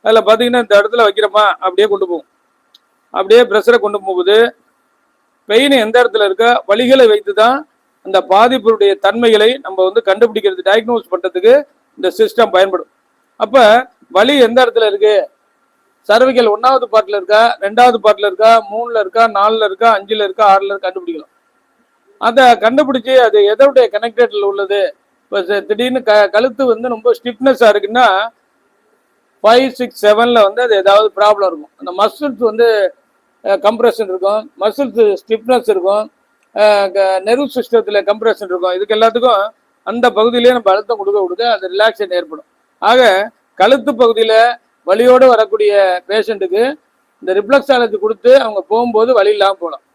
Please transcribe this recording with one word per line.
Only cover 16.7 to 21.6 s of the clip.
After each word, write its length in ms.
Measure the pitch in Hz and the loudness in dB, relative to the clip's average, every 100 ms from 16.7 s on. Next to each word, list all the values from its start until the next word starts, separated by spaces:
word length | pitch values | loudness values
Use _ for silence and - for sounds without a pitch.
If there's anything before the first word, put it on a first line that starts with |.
| 262 240 | 0 0
பார்ட்ல 240 | 220 196 202 | -2 -2 -8
இருக்கா, 220 | 185 214 233 - 196 | 0 2 2 -2 -4
ரெண்டாவது 320 | 220 247 226 214 | 2 2 4 0
பார்ட்ல 240 | 208 202 | 0 -2
இருக்கா, 220 | 190 220 226 202 | 2 2 2 0
மூணுல 320 | 214 240 226 | -10 -4 -4
இருக்கா, 200 | 190 226 226 202 | -2 0 0 2
நாலுல 280 | 208 220 208 | -2 0 -4
இருக்கா, 200 | 190 233 208 | 0 0 0
அஞ்சுல 280 | 196 214 202 | -4 -6 -4
இருக்கா, 180 | 190 208 | 0 2
ஆறுல 240 | 196 196 196 185 | 2 0 -6 -8
கண்டுபிடிக்கலாம். 480 | 185 170 160 - _ _ _ | -8 -10 -12 -14 _ _ _